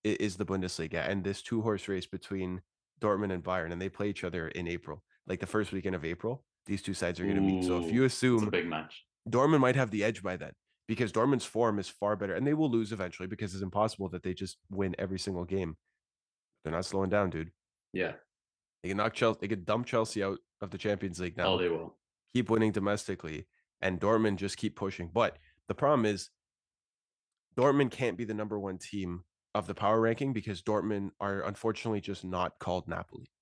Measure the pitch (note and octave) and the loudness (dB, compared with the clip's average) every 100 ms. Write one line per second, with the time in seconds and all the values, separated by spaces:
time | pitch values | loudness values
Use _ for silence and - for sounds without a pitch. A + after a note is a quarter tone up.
0 | G#2+ G2+ G#2+ F2+ F#2+ F#2+ F#2 - D#2+ E2+ | 0 0 0 -2 -2 0 -2 -2 -2 0
1 | C#2 G2 F#2 F#2+ - A2+ A2 G2+ - F#2+ | 0 0 -2 -6 -2 0 0 -2 -2 -4
2 | - F#2+ - G2 F#2 F2+ _ _ _ _ | -4 -10 -6 -4 -4 -6 _ _ _ _
3 | G#2+ G2 G#2 F2+ E2 F#2 E2 E2+ F#2+ - | 0 2 0 -2 -2 -2 -2 -4 -6 -2
4 | G2+ G2 F2+ E2+ D#2+ - E2+ F2 - D2 | -4 -2 -4 -4 -4 -4 -4 -6 -8 -14
5 | _ _ - F#2 - G#2+ G2+ G2 F#2+ F2+ | _ _ -8 -6 0 0 0 -2 -2 -4
6 | D#2+ E2 A2 C3+ _ _ - G2 - F#2 | -4 -4 -6 -6 _ _ -6 -4 -2 -2
7 | F2 F2 G2 G2 G2 F#2+ F2+ F2+ E2 A#2 | -2 0 0 4 4 4 2 0 2 4
8 | C3 - B2+ A#2 G#2 F#2 E2+ D#2 D#2 - | 4 4 4 4 4 0 0 -4 -8 -18
9 | _ _ - A#2+ D3+ D#3 B2+ C3 B2 G2+ | _ _ 0 4 6 6 6 4 2 2
10 | G#2 G#2+ F#2+ F2+ D#2+ - _ _ - A2 | 0 0 -6 -6 -8 -14 _ _ -6 0
11 | A2+ A2 B2+ C3 - A2 A#2 G#2 F#2 - | 2 4 4 4 0 2 2 2 -4 -4
12 | G2+ G#2 G2+ F2 C#3 D3+ D#3 A#2 G#2 G#2+ | -2 0 -2 0 0 2 2 2 0 -4
13 | F2+ - F#2 G2+ G#2 F#2+ F#2+ G2+ A2 - | -6 -6 -8 -6 -6 -4 -2 2 2 0
14 | F#2+ F2 F#2+ F2+ F#2+ - _ G2 F#2+ E2+ | -6 -4 -4 -4 -8 -10 _ -2 -2 -2
15 | F#2+ F#2+ - F2+ F2 G2 F2 - _ _ | -4 -4 -4 -4 -2 -2 -2 -6 _ _
16 | _ _ _ _ _ _ D#2+ D#2+ F#2 G2 | _ _ _ _ _ _ -4 -4 -2 -2
17 | F#2+ G#2 G2 D#2+ E2 _ _ _ _ F#2 | 2 2 2 -2 -8 _ _ _ _ -4
18 | E2+ - _ _ _ _ _ _ F2+ G2 | -4 -6 _ _ _ _ _ _ -4 0
19 | A2 - A#2 A2 G2+ G#2 F2 A2 B2 A#2+ | 0 2 2 2 -4 -4 0 -2 0 0
20 | A2 G#2+ G2 G2 _ _ F#2+ F#2 G#2+ G2+ | 0 -2 -2 -4 _ _ -10 -4 -2 -2
21 | G2 E2+ F2+ F2 F2+ F2+ F2+ E2 E2 _ | -2 -4 -6 0 2 4 2 0 -4 _
22 | _ _ _ B2 A2 A2+ A2 G2+ G2 G#2 | _ _ _ 0 4 4 4 2 0 0
23 | - F#2 D#2+ D2+ - _ _ _ F#2+ F2+ | -2 -6 -6 -10 -12 _ _ _ -2 2
24 | G2 A2 A2 F#2+ G2 - G#2+ - G2 - | 4 6 4 2 -2 -2 -4 -2 -6 -4
25 | E2+ A2 G#2+ - _ _ - G2+ C#3+ C#3+ | -4 2 2 0 _ _ -8 0 4 4
26 | A2 G2 - _ _ _ _ _ _ _ | 4 0 -6 _ _ _ _ _ _ _
27 | _ _ _ _ _ - C3+ C#3 C3 - | _ _ _ _ _ 2 4 6 4 2
28 | B2 F2+ A2 G#2+ G#2 G#2 G2 F#2 - G#2 | -2 -2 -4 -4 -4 -4 -4 -8 -6 -6
29 | F#2 F2 - _ _ G#2 - F#2+ G#2 A2+ | -4 -6 -10 _ _ -4 -4 0 4 6
30 | A2+ A2+ C#3 A2 A2 F#2 - G#2+ F#2+ G2+ | 4 2 0 -2 -4 -6 0 0 0 -2
31 | G2 _ G2+ G2 - G2+ A2+ A2 A#2 G#2 | -4 _ -4 -2 -4 -2 -2 -2 -2 -2
32 | G2+ F#2+ F#2 F#2 F2+ _ - F2+ E2 - | -4 -8 -4 -2 -2 _ -2 -2 -2 -8
33 | - - - _ | -8 -16 -18 _